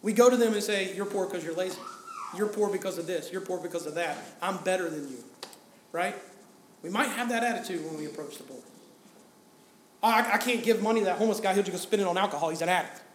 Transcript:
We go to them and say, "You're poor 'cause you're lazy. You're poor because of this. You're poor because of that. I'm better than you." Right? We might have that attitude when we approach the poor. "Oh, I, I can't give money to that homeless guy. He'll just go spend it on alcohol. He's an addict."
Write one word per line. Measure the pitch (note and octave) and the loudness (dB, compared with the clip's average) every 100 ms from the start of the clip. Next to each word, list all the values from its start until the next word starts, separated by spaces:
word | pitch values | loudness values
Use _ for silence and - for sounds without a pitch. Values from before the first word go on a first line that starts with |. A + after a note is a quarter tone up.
We | G#3 | 2
go | G#3+ A#3+ | 8 8
to | B3 | 8
them | A3+ | 4
and | G#3 | 2
say, | G3+ G3+ F#3+ F#3+ | 0 0 -2 -4
"You're | G3+ | -4
poor | G3 - | -2 -2
'cause | F3+ | -4
you're | D#3 | -4
lazy. | E3 F#3 - - - - - - F3+ | -4 -4 -4 -12 -14 -14 -12 -10 -2
You're | G#3 | -2
poor | G#3 G3+ | 0 0
because | F#3+ G3 E3+ | 0 -4 -6
of | E3 | -4
this. | F3 D3+ | -4 -4
You're | F#3 | -8
poor | F#3 F3+ | -4 -6
because | E3+ E3+ D3 | -4 -6 -6
of | D#3 | -4
that. | E3 C#3+ - - | -4 -4 -12 -6
I'm | F3+ F#3+ | -4 -2
better | F#3 F#3 E3+ | 0 0 0
than | D#3 C#3 | -4 -8
you." | A#2+ - - - - - - - | -12 -14 -18 -18 -20 -20 -20 -10
Right? | E3 F#3+ G3+ - - - - - - E3 | -4 -4 -4 -16 -20 -20 -20 -20 -14 -4
We | |
might | G#3 C4+ | 0 0
have | A#3 A#3+ | 0 -2
that | A#3 | 0
attitude | A#3+ A3 - F3 | 0 -2 -4 -6
when | D#3 D#3 | -6 -8
we | D3+ | -8
approach | - C#3+ - | -8 -10 -12
the | |
poor. | C3 C3 - - - - - - - - - - - - - - | -14 -16 -18 -20 -20 -20 -20 -20 -20 -20 -20 -20 -20 -20 -20 2
"Oh, | A3 | 4
I, | A3+ A3+ G#3+ | 6 4 2
I | |
can't | B3 A#3 | 2 2
give | A3+ G#3 | 2 2
money | G#3+ A3+ | 4 2
to | F#3+ | 2
that | F3 | 2
homeless | A3 G#3 | 2 2
guy. | G3+ F#3+ | 2 2
He'll | |
just | F#3+ F3 | 2 -4
go | |
spend | - F3+ | -2 0
it | F#3 | 2
on | F3 | 2
alcohol. | G#3 D3 D#3+ | 2 0 -2
He's | E3 | 0
an | E3 | 2
addict." | F3+ D3 - - | 2 0 -10 -20